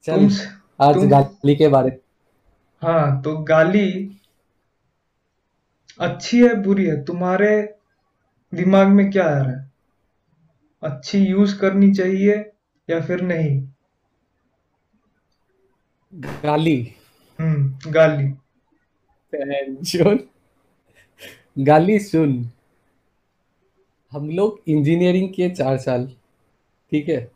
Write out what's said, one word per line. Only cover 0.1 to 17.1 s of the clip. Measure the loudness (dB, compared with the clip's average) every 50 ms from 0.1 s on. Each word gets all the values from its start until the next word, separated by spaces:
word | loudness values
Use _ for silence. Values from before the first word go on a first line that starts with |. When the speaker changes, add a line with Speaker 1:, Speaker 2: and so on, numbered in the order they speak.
| 0
Speaker 2:
तुम | 2 4 4
स-, | 2 0 -6 -12 -18 -20 _ _ _ _
Speaker 1:
आज | 4 4 4
Speaker 2:
तुम | 4 4 6
Speaker 1:
गाली | 6 4 4 2 -4 _ 0 0 2
के | 4 4 4
बारे। | 4 4 2 0 -4 -6 _ _ _ _ _ _ _ _ _ _ _ _ _ _ _ _
Speaker 2:
हाँ, | -4 0 0 2 2 0 -2 -2
तो | -4 -6 -6 -6
गाली | -2 0 2 4 4 4 2 0 0 0 -4 -6 -10 -12 -14 _ _ _ _ _ _ _ _ _ _ _ _ _ _ _ _ _ _ _ _ _ _ _ _ _ _ _ _ _ _ _ _ _ _ _ -12 _
अच्छी | -6 -6 -6 -8 -8 -2 4 4 4
है, | 4 4
बुरी | 0 -2 -2 0 0 0
है, | -2 -2 -4 -6
तुम्हारे | -8 -8 -6 -4 -2 0 0 0 2 0 0 -2 -6 -12 _ _ _ _ _ _ _ _ _ _ _ _ _ _ _ -8
दिमाग | -4 0 2 4 4 6 6
में | 6 4 4 2
क्या | 0 0 0
आ | 0 0 -2
रहा | -2 -4
है? | -6 -8 -12 -20 _ _ _ _ _ _ _ _ _ _ _ _ _ _ _ _ _ _ _ _ _ _ -10
अच्छी | -10 -10 -10 -12 -6 0 0 0
यूज़ | 0 2 0 0 0 0 -2
करनी | -2 -2 2 4 4 4 4
चाहिए | 2 0 -2 -2 0 0 0 0 0 -4 -12 _ _ _ _ _ _ _ -6
या | -6 -6
फिर | -4 -4 -6 -6
नहीं? | -4 -4 -4 -2 -2 -2 -2 -2 -4 -8 _ _ _ _ _ _ _ _ _ _ _ _ _ _ _ _ _ _ _ _ _ _ _ _ _ _ _ _ _ _ _ _ _ _ _ _ _ _ _ _ _ _ _ _ _ _ _ _ -20
Speaker 1:
गाली? | -16 -16 -14 -14 -8 -6 -4 -2 0 0 0 0 -2 -4 -8 -14 _ _ _